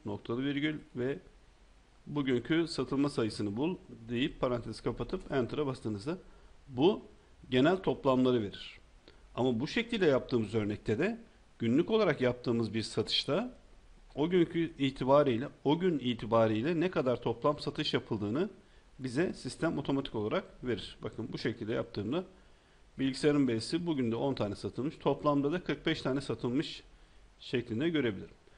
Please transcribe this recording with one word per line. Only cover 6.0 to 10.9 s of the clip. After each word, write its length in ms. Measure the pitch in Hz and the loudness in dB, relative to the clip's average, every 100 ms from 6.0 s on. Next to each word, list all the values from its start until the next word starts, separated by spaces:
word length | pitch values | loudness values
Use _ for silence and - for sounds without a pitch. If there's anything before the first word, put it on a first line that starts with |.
| 127 185 - - - - - | -6 -8 -10 -20 -20 -20 -10
bu 340 | 123 175 240 - - - - - | 4 4 4 -8 -20 -20 -20 0
genel 280 | 127 151 147 | 4 6 4
toplamları 640 | 160 131 139 127 127 120 | 0 2 4 4 6 4
verir. 380 | 101 - - - - - - - - | 0 -6 -16 -20 -20 -20 -20 -20 -10
Ama 240 | - 127 113 | 0 0 2
bu 80 | 151 | 0
şekilde 380 | 233 226 226 | -2 -2 2
yaptığımız 500 | 165 127 - 120 104 | 4 4 2 0 2
örnekte 440 | 110 104 104 - | 0 0 -2 -2